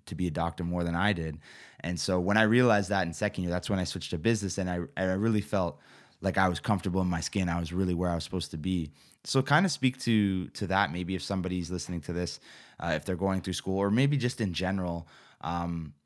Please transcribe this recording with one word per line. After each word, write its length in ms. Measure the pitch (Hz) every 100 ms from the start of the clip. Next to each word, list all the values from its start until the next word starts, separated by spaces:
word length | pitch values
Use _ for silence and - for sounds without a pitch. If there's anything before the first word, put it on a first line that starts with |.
| -
to 80 |
be 140 | 78 90
a 40 |
doctor 320 | 78 85 80
more 200 | 85 87
than 100 | 85
I 180 | 85 101
did. 280 | 92 80 76 - - - -
And 200 | - 87
so 200 | - 92
when 180 | 90 104
I 60 |
realized 460 | 110 117 123 104 92
that 180 | 98 87
in 60 |
second 320 | 82 104 - 90
year, 60 |
that's 160 | 87 -
when 120 | 98
I 40 |
switched 280 | 90 90 -
to 80 | 85
business. 400 | 95 113 98 87
And 100 | 92
I, 120 | 90 85 -
I 100 | 92
really 280 | 95 110 107
felt 380 | 95 101 87 - - - - _
like 160 | 98 92
I 120 | 95
was 100 | 87
comfortable 420 | - 101 95 90
in 60 | 92
my 140 | 85
skin. 280 | - 101 90
I 100 | 85
was 140 | 82
really 220 | 87 92 87
where 160 | 90
I 40 | 85
was 80 | -
supposed 260 | 95 -
to 60 | 80
be. 340 | 76 92 78 - - _
So 180 | - 135
kind 240 | 135 147 190
of 60 |
speak 260 | - 131 123
to, 480 | - 110 101 92 90
to 180 | - 95
that, 240 | 95 95
maybe 240 | 85 90 92
if 80 |
somebody's 480 | - 95 90 92 85
listening 300 | 90 - 87
to 120 | 78
this, 260 | 85 87 - - - - _
uh, 120 | 85 78
if 100 | -
they're 100 | 87
going 260 | 95 95
through 120 | 90
school, 260 | 90 - 95
or 100 | 101
maybe 280 | 107 139 147
just 240 | 120 -
in 120 | 107
general, 540 | 85 90 98 90 85 82 - - _
um, 520 | - 87 87 85 80 -